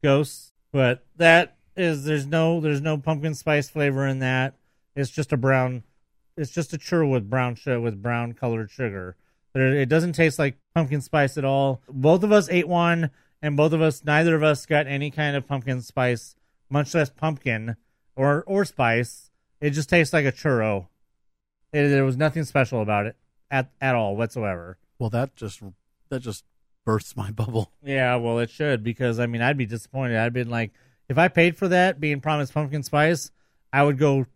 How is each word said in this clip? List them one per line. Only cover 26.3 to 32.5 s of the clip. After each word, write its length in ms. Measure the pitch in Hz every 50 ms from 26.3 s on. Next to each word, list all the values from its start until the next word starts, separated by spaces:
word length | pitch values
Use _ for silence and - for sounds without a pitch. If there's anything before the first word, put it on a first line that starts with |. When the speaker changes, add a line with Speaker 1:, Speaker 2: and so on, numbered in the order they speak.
| 101 - _ _ _ _ _ _ _ _ _
Speaker 2:
bursts 320 | - 110 107 - - -
my 140 | - 101 98
<laughs> 20 | 110
bubble. 380 | 107 110 104 117 113 101 - _ _ _
Speaker 1:
Yeah, 340 | 139 139 135 127 123 123
well, 220 | 123 117 117 117 117
it 120 | 120 113
should, 320 | - - 156 147 135 113 107
because, 340 | 117 113 _ 127 120 117 113
I 80 | 120
mean, 140 | 120 117 117 120
I'd 140 | 127 143 139
be 60 | 127
disappointed. 500 | 104 117 117 - _ - 131 135 123 117 110
I'd 140 | 113 120 120
been 160 | 127 123 117
like, 220 | 120 117 113 101 _ _ _ _ _ _ _ _
if 80 | 131 139
I 100 | 170 185
paid 280 | - - 165 175 165
for 120 | - 202 180
that, 320 | 180 180 180 190 180 139
being 200 | 151 151 147 139
promised 320 | - 156 156 151 143 131